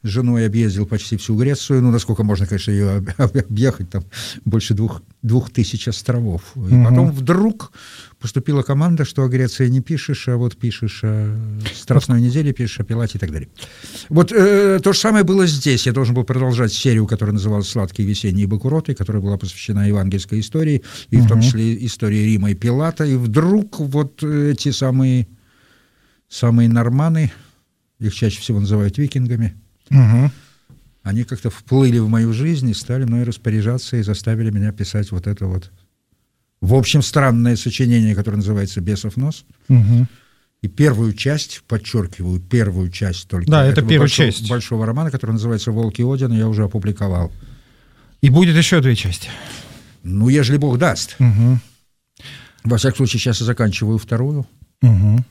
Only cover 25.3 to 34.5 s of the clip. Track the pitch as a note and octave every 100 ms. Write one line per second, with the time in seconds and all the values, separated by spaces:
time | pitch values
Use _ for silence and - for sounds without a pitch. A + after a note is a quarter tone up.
25.3 | - _ _ _ _ _ _ _ _ _
26.3 | - A#2 A#2 A#2 A#2 A#2 C3 D#3+ D#3+ D3+
27.3 | - - _ _ _ _ _ G#2+ - A2+
28.3 | G2+ - G#2 G2+ G#2 G2+ C#3+ C#3+ C3+ B2
29.3 | A#2+ A2 - _ _ _ C#3 A2+ A#2 C#3
30.3 | - _ _ _ _ _ _ G2 G#2 A#2+
31.3 | B2+ A#2+ - - C3 C3 A#2+ A2 A2+ A2+
32.3 | A2+ D#3 D#3 B2+ G#2+ - B2+ B2+ A#2 A#2+
33.3 | A2 A#2 A2 G#2 B2+ - A#2+ G#2 G#2 -
34.3 | A2+ A2+